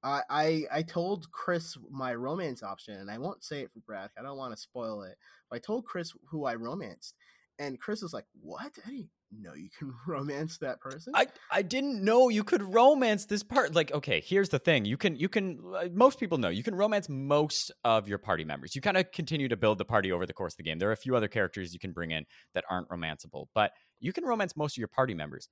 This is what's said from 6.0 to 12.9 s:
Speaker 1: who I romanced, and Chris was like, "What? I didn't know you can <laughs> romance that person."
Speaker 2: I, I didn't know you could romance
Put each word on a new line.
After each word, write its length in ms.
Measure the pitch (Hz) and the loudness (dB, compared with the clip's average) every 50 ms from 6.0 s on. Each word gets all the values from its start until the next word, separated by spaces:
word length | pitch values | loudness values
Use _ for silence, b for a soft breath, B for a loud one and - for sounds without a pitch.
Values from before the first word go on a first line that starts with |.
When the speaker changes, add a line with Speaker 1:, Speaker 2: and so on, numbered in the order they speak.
| 170 - - - _ _ | -8 -8 -12 -20 _ _
Speaker 1:
who 160 | 165 156 143 | -8 -4 -2
I 100 | 131 117 | -2 -4
romanced, 600 | 113 113 117 139 202 160 104 85 _ - - - b b b b b b b _ | -4 -6 -6 -8 -8 -8 -10 -14 _ -18 -20 -20 b b b b b b b _
and 220 | - 143 143 131 120 | -10 -8 -8 -8 -10
Chris 220 | - - 208 214 - | -8 -8 -8 -6 -6
was 100 | 170 160 | -10 -10
like, 120 | 110 98 _ _ - | -10 -12 _ _ -20
"What? 340 | - - - - 247 294 - - - | -18 -16 -14 -12 -14 -14 -16 -16 -16
I 40 | 220 | -14
didn't 180 | 277 269 185 - _ _ _ _ | -12 -12 -14 -14 _ _ _ _
know 220 | - 110 104 87 71 | -20 -18 -16 -16 -14
you 160 | 73 85 98 - - | -16 -16 -18 -14 -12
can 140 | 156 135 127 117 | -12 -12 -12 -10
<laughs> 60 | 123 | -8
romance 500 | 160 165 135 139 147 143 139 156 160 - | -8 -6 -6 -6 -6 -6 -6 -6 -8 -8
that 240 | - 160 135 123 - | -8 -8 -8 -8 -8
person." 320 | - 135 135 156 165 247 285 | -10 -14 -14 -12 -12 -2 2
Speaker 2:
I, 120 | - - - - - - - | 2 2 2 -2 -20 -10 -2
I 120 | - 226 | -2 -2
didn't 420 | 196 170 240 262 269 285 262 208 190 | 0 0 0 -2 0 -2 -2 0 2
know 240 | 208 226 240 262 247 | 6 8 8 8 8
you 140 | 226 208 208 | 8 2 2
could 180 | 208 - 233 | 2 2 2
romance 640 | 202 190 185 226 240 269 | 2 4 6 10 10 10